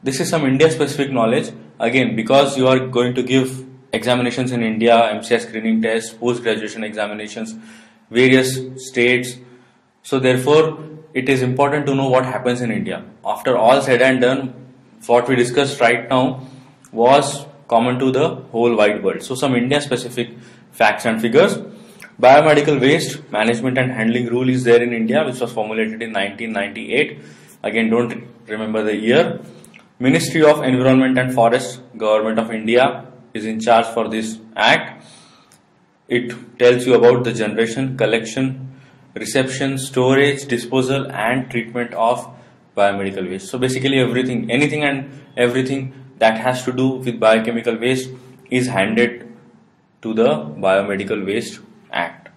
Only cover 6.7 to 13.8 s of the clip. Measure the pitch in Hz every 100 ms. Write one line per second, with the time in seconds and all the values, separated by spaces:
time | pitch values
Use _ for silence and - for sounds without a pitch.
6.7 | 110 107 107 104 104 107 117 110 - -
7.7 | - - _ _ 113 127 131 131 - -
8.7 | - - 123 120 123 127 - - - _
9.7 | _ _ _ - 135 127 127 131 151 160
10.7 | - - - - 131 131 131 127 127 -
11.7 | 151 139 135 135 127 127 107 123 123 120
12.7 | 101 92 87 - - - - - 120 113
13.7 | 135